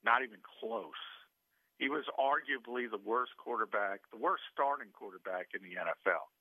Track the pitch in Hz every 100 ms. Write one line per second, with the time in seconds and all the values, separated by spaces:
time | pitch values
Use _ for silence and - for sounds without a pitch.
0 | 120 120 131 101 - - 110 113 95 -
1 | - - - _ _ _ _ _ 131 147
2 | 127 - 135 147 151 135 117 123 123 107
3 | 101 117 123 - - 117 107 107 104 98
4 | _ 117 147 185 - - 143 143 117 -
5 | 104 92 98 92 90 95 95 90 85 82
6 | - 87 - _